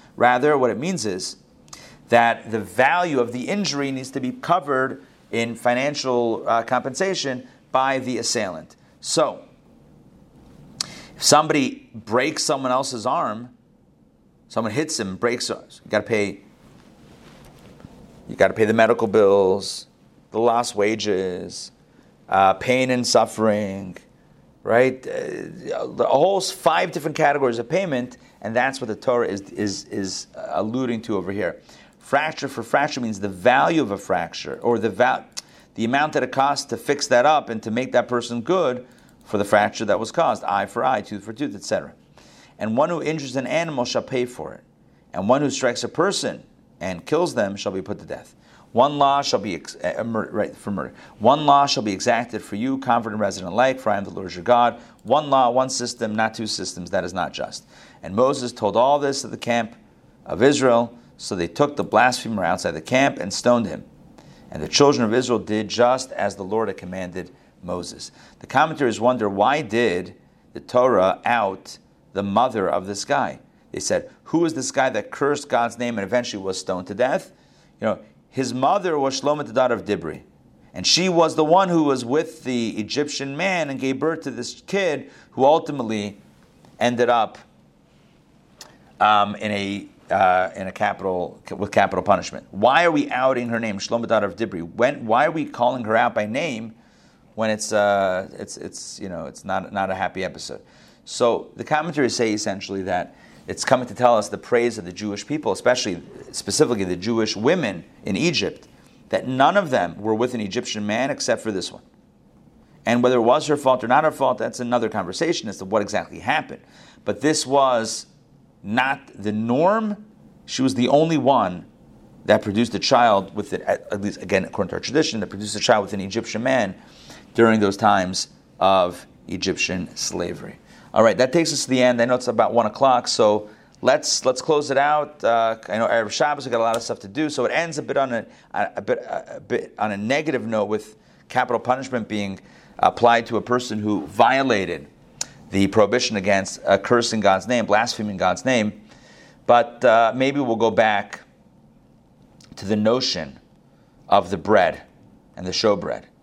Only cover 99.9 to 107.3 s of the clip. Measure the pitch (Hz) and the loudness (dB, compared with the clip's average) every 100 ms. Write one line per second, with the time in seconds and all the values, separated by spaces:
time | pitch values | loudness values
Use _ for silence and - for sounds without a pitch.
99.9 | 95 92 92 92 - - - - - - | -2 -4 -4 -8 -8 -14 -16 -18 -20 -20
100.9 | _ - - 120 98 - 151 - 151 143 | _ -14 0 2 2 -4 -12 -2 -2 -2
101.9 | 139 120 117 113 104 104 98 - 98 95 | 0 0 2 0 0 -4 -6 -6 -6 -4
102.9 | 90 80 - - - - 95 - 127 123 | -4 -4 -14 -20 -20 -12 -6 2 2 0
103.9 | 104 123 113 101 95 - 120 120 107 87 | 2 4 4 0 -10 0 2 2 -2 -12
104.9 | 87 107 101 - 156 113 92 - 127 110 | -8 -8 -8 -6 -4 -2 0 2 2 -2
105.9 | 87 - - - - - - 135 110 95 | -6 -10 -20 -14 -10 -6 2 2 2 -2
106.9 | 87 104 113 107 | -2 -2 0 0